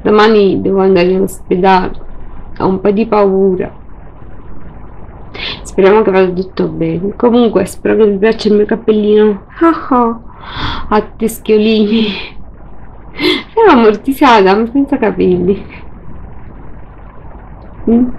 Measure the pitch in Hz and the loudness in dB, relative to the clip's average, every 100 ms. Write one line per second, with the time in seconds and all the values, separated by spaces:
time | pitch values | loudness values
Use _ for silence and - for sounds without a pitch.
0 | - 214 214 220 196 185 190 190 190 190 | 2 4 4 4 4 2 0 2 4 4
1 | 180 185 190 - - 180 190 185 185 - | 4 2 -2 -6 -4 0 4 4 2 -6
2 | - - - - - - - 190 202 202 | -10 -12 -12 -12 -14 -4 -2 0 0 0
3 | 226 214 196 190 196 180 - - - - | 0 2 2 4 2 0 -4 -8 -16 -16
4 | - - - - - - - - - - | -16 -16 -14 -14 -10 -10 -10 -12 -16 -14
5 | - - - - - - - - 190 214 | -16 -16 -16 -12 -12 -12 -8 2 4 6
6 | 214 190 185 175 185 - 180 160 160 165 | 4 2 2 0 -6 -4 -4 -2 -4 -2
7 | 196 208 240 233 233 185 190 - 208 208 | -4 0 2 4 4 2 -2 -4 0 4
8 | 214 196 214 226 214 208 208 220 220 214 | 4 4 2 2 2 2 2 0 0 2
9 | 208 214 214 196 - - 330 320 - 254 | 4 4 4 2 -8 0 0 0 0 0
10 | 233 233 - - - - - - - 208 | 0 -2 -12 -18 -14 -8 -6 -4 0 -2
11 | 208 - 226 - - 214 220 220 208 226 | -2 -4 -6 -4 0 2 4 2 2 2
12 | 208 196 - - - - - - - - | 0 -4 -10 -12 -14 -16 -16 -16 -16 -16
13 | - - 311 302 - - 440 277 226 202 | -16 -4 -2 -2 -4 2 4 6 4 2
14 | - 269 277 226 190 202 226 269 277 262 | -4 2 4 6 6 4 0 0 0 0
15 | 214 185 185 180 180 196 - - - - | -2 0 2 2 0 -2 -4 -16 -16 -14
16 | - - - - - - - - - - | -12 -12 -12 -14 -16 -16 -16 -14 -16 -18
17 | - - - - - - - - - 233 | -18 -18 -16 -18 -18 -18 -18 -6 2 2
18 | 247 | 2